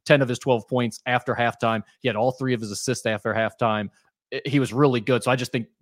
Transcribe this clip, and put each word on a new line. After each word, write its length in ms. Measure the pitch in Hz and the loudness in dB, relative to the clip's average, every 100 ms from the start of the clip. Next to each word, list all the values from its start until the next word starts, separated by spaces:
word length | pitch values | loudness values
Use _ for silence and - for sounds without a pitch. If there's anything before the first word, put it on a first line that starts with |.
ten 200 | - 147 | 2 4
of 40 | 127 | 4
his 120 | 120 | -2
twelve 280 | 139 117 - | 0 0 0
points 320 | 123 117 - 127 | -2 -2 -4 -2
after 300 | 123 - 117 | -2 -2 -2
halftime. 480 | 120 - 117 110 - _ | -2 0 -2 -2 -6 _
He 80 | 127 | -4
had 80 | 107 | 0
all 140 | 127 | -2
three 240 | 127 131 120 | -2 -2 -2
of 40 | |
his 120 | 110 | -4
assists 340 | 98 - 120 113 | -6 -4 -4 -2
after 280 | 107 113 | -4 -2
halftime. 560 | 107 110 - 117 107 101 _ _ _ - | -2 -2 0 0 0 -4 _ _ _ -12
I-, 80 | 135 139 | -10 -2
he 140 | 139 | 0
was 140 | 123 | 0
really 260 | 120 147 120 | 4 4 4
good. 240 | 104 120 | 0 0
So 60 | 127 | 2
I 40 | 127 | 0
just 160 | 123 | 0
think 160 | 127 110 _ | -6 -6 _